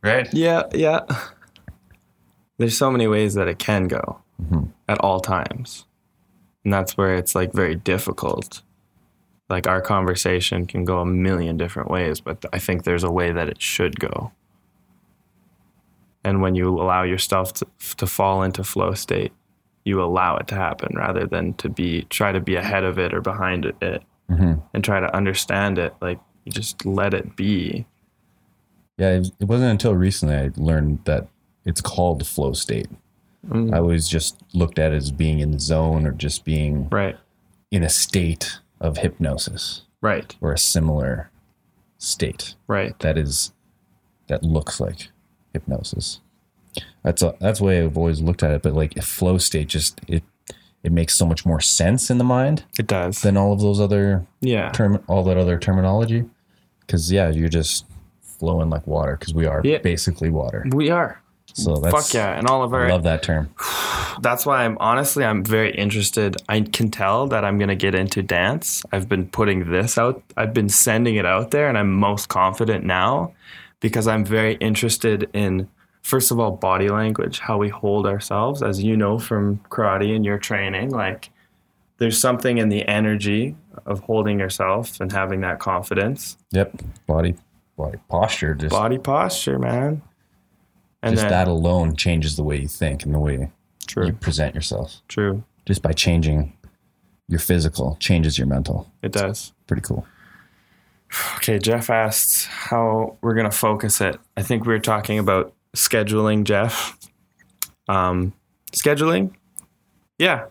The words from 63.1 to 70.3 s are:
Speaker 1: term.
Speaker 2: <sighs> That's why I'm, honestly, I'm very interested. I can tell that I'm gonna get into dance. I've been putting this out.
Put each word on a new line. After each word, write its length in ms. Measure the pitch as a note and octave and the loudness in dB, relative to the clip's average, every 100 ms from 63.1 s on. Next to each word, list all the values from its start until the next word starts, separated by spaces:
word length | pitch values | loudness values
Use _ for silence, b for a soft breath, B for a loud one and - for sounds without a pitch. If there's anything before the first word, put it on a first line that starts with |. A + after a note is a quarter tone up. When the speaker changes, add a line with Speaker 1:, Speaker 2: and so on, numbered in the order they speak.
| D#2+ | 0
Speaker 1:
term. 280 | - D#2+ C#2+ - | 0 -2 -2 -6
Speaker 2:
<sighs> 640 | - - - - - - | -6 -4 -4 -4 -4 -2
That's 220 | B2 B2 D3 | -2 0 0
why 200 | C3+ A#2 | 2 2
I'm, 100 | G#2+ | 0
honestly, 440 | A2 A#2+ C#3 D3 | 2 2 2 2
I'm 200 | B2 G#2+ | 2 2
very 280 | G2+ A2 A2 - | 2 2 2 0
interested. 600 | G2+ G#2+ G2 - G#2 F2+ - | 0 0 0 0 0 -2 -2
I 120 | G#2+ | 0
can 280 | G#2+ - A2 | 0 0 -2
tell 380 | - F#2+ A2 C#3 | 0 0 2 0
that 180 | A#2 G2+ | 0 2
I'm 140 | G2+ | 2
gonna 160 | G2+ G2 | 2 2
get 180 | G2 | 2
into 300 | F#2+ G2 - | 0 0 -2
dance. 600 | F#2+ F2 F#2 D3+ - - - | 0 2 2 0 -4 -6 -4
I've 160 | G2 F#2+ | -4 0
been 200 | G2 F#2 | -2 -2
putting 420 | - G#2+ F#2+ E2+ | 0 2 2 0
this 260 | F2+ A2+ - | 0 2 2
out. 240 | A#2 C3 _ | 2 0 _